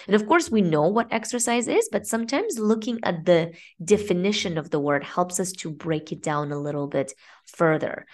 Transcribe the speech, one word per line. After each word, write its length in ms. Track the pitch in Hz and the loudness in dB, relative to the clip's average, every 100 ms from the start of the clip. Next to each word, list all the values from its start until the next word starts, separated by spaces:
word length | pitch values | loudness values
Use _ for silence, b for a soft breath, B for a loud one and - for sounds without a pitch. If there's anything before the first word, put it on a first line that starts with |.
| B | B
And 80 | |
of 140 | 208 214 | 2 4
course, 200 | 339 330 | 2 2
we 120 | 220 | 2
know 260 | 180 151 156 | 4 4 4
what 260 | 214 226 | 2 0
exercise 540 | 226 226 247 240 240 247 | -4 -4 -4 0 0 2
is, 220 | 339 453 | 0 0
but 160 | - 214 | -2 -4
sometimes 500 | 226 233 277 453 262 | -4 -2 -2 -2 0
looking 440 | 214 226 220 233 | 2 2 0 -4
at 220 | - 170 | -2 0
the 260 | 156 170 165 B B B | 4 4 4 B B B
definition 720 | 165 202 208 180 185 208 196 160 | 2 2 4 0 0 0 -2 -4
of 140 | 143 | -2
the 80 | 156 | -2
word 240 | 143 143 | 2 0
helps 380 | 143 - 180 - | 0 -2 -2 -2
us 100 | 185 | -6
to 180 | 185 170 | -6 -10
break 400 | 147 165 156 156 | -8 -4 -4 -4
it 100 | 160 | -8
down 300 | - 147 147 | -4 -2 -2
a 80 | 147 | -4
little 260 | 147 147 143 | -4 -4 -4
bit 260 | 139 135 - b b b | -2 -4 -8 b b b
further. 580 | - 165 156 - - - | 0 2 2 -2 -8 -14